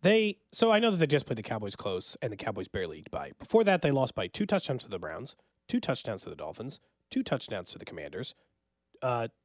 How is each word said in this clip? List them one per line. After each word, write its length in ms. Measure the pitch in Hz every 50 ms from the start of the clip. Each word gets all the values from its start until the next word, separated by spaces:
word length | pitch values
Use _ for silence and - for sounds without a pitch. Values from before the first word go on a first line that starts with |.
They, 360 | - 185 214 220 220 208 - _ _ _
so 200 | - - 233 226
I 80 | 220 214
know 100 | 233 226
that 60 | 202
they 100 | 170 160
just 200 | 139 147 143 -
played 100 | - 123 110
the 40 |
Cowboys 340 | 107 - 117 107 107 98 -
close, 400 | - - 104 95 92 - - - -
and 120 | - 117
the 40 | 104
Cowboys 300 | 98 - 110 104 98 92
barely 320 | - - 101 92 82 78 78
eked 140 | 76 -
by. 180 | - 71 69 67 - -
Before 240 | - - - 226
that, 200 | 226 202 190 175
they 100 | - 143
lost 220 | 139 135 131 131 -
by 100 | - 95
two 200 | 90 - - 104
touchdowns 360 | - 208 185 - - 135 127 -
to 60 | -
the 80 | 98 90
Browns, 380 | 82 78 80 92 127 139 - _ _ _ _ _ _ -
two 100 | - 247
touchdowns 440 | - - 131 - - 120 104 -
to 80 | - -
the 40 | 73
Dolphins, 440 | 73 71 78 76 - 113 135 147 - _ _ _ _ _ -
two 120 | - 262
touchdowns 500 | 247 - 151 127 - - 113 95 90 -
to 60 | - -
the 60 | -
Commanders, 500 | - - - 73 - - - 123 - - _ _ _ _ _ _ _ _ _ _ _ _ -
uh, 260 | - 127 123 120 117 113 _ _ _